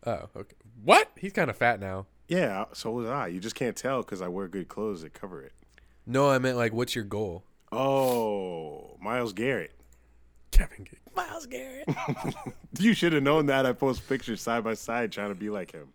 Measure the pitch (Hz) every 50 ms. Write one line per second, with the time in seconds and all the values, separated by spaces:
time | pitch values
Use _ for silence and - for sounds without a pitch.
0 | - - 113 - - - _ - 101 - - _ - - - 120 101 - - 381
1 | 427 - - - - 196 - - 180 139 104 - 123 117 117 98 101 95 92 95
2 | 98 - _ _ - _ 165 185 175 123 98 95 107 - - - - - - 123
3 | 117 110 127 143 123 90 85 92 90 113 - - 135 120 101 - - 123 135 131
4 | 107 - - 92 92 90 87 92 98 92 82 98 87 - - - 104 110 101 85
5 | 80 78 - - - 98 90 76 65 67 - - _ _ _ - - _ _ _
6 | _ - 120 131 139 143 135 131 123 131 127 123 117 113 107 113 123 123 - 123
7 | 110 98 98 104 110 98 85 85 - _ _ _ _ _ - 117 131 135 135 135
8 | 135 127 123 120 113 110 104 101 95 92 87 82 80 76 71 73 71 - - -
9 | - 101 117 127 120 113 98 92 113 131 135 107 85 - - - - - - _
10 | _ _ _ - - - _ - - - - - - - - - - - - -
11 | _ - - 381 359 320 - 339 311 240 262 247 262 269 254 269 302 - 247 -
12 | - - 117 - - 160 - - - - - - - - - - 180 226 214 -
13 | - 175 160 147 135 139 147 156 151 139 135 135 135 127 123 - - 135 127 -
14 | - - 135 131 - - 113 98 - - 117 117 107 113 110 104 - - 113 120
15 | 120 107 90 - 101 101 101 90 101 107 104 104 90 82 - 82 73 67 65